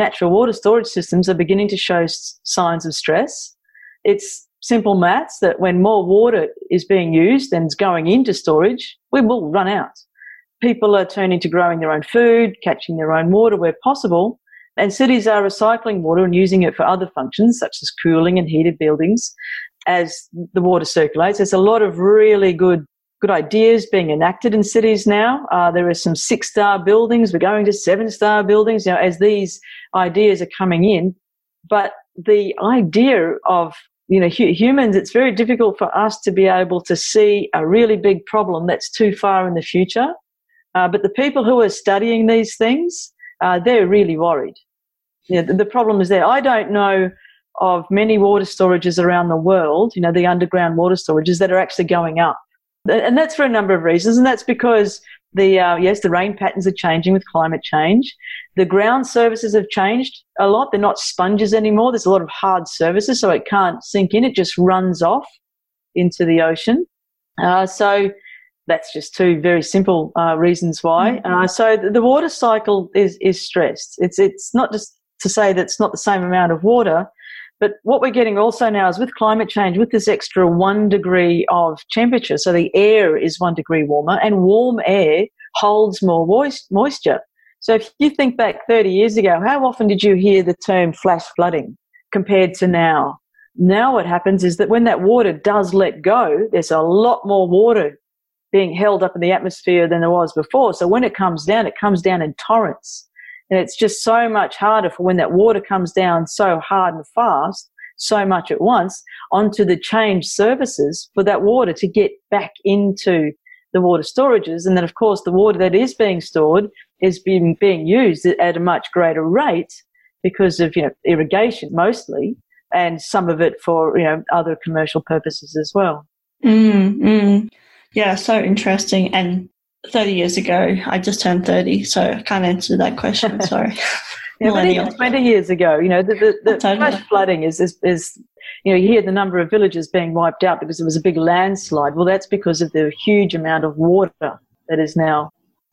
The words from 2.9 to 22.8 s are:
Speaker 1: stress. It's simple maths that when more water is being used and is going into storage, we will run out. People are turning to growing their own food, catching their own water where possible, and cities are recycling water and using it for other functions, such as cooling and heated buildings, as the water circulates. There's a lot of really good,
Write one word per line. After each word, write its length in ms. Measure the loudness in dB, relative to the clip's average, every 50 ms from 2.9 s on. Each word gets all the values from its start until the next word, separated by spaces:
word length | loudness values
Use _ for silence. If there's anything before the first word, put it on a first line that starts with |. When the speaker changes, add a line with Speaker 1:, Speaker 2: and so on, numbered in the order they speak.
| -8
Speaker 1:
stress. 640 | -6 -2 0 0 0 0 -2 -6 -12 -18 -18 _ _ _ _ _ _ -20 -20 -16 _ -2
It's 420 | 0 0 -2 -2 -12 -16 -18 -20 _ _ _ -4
simple 320 | -2 -2 0 0 0 0
maths 440 | 2 2 2 0 0 -2 -6 -6 -2
that 180 | 0 0 0 0
when 220 | 0 0 2 2
more 240 | 2 2 2 2 2
water 440 | 2 4 4 4 4 2 0 -2 -4 -6 -10 -6 -4
is 140 | -2 -2 0
being 300 | 0 0 0 0 2 2
used 360 | 4 4 4 4 2 0 -2 -2
and 140 | -2 -2
is 80 | -2 -2
going 320 | -2 -2 0 0 0 0
into 260 | 2 2 2 2 0 -2
storage, 500 | -4 0 0 2 2 2 2 0 -2 -10 -14 -18 _ _ _
we 100 | 0 0 2
will 280 | 2 0 -2 -4 -2
run 180 | -2 -2 -2 0
out. 280 | -2 -4 -6 -8 _ _ _ _ _ _ -20 -20 -20 -20 _ _ _ -4
People 340 | -2 -2 0 2 2 2 2
are 120 | 2 2
turning 340 | -2 -4 -4 -2 0 0 0
to 80 | -2 -2
growing 320 | 0 0 0 0 0 -2
their 100 | -2 -2
own 120 | -4 -4 -4
food, 540 | -2 0 2 4 4 4 4 2 0 -2 -4 -4
catching 340 | -4 -4 -4 -6 -8 -6
their 140 | -4 -2 -2
own 220 | 0 0 2 2 2
water 240 | 4 4 2 2
where 180 | 0 -2 -2 -4 -2 -2
possible, 560 | -2 -2 -2 -2 -2 0 0 0 -2 -4 _ _ _ _ -20 _ _ _
and 160 | -2 -2 -2 0
cities 340 | 0 2 2 2 2 2
are 160 | 2 2 2 0
recycling 600 | 0 -2 0 0 0 0 0 -2 -4 -6 -4 -2
water 220 | 0 2 2 2
and 100 | 2 2
using 280 | 2 2 2 4 2 2
it 140 | 2 0
for 80 | 0 0
other 260 | 0 0 -2 -4 -6 -8
functions, 440 | -8 -8 -6 -2 2 2 2 2 0
such 200 | -2 -8 -8 -10 -12
as 80 | -12 -10 -4 -2
cooling 360 | 0 2 2 2 2 0 0
and 100 | -2 0
heated 280 | 0 0 0 0 0 -2
buildings, 560 | 0 0 0 0 0 0 0 -2 -2 -6 -14 -16 -16 -16 -14 -14 -16 -18 _ _ -4
as 420 | -2 -2 -2 -2 -4 -8 -14 -20 _ -14 -14 -10 -6 -2
the 100 | 0 2
water 220 | 2 2 0 0
circulates. 540 | -2 0 0 0 0 0 0 0 0 0 0
There's 160 | -2 0 2
a 40 | 2 4 4 4
lot 80 | 2
of 180 | 2 0 -2 0
really 540 | 2 4 4 6 6 6 4 4 2 2 2
good, 320 | 2 2 2 2 0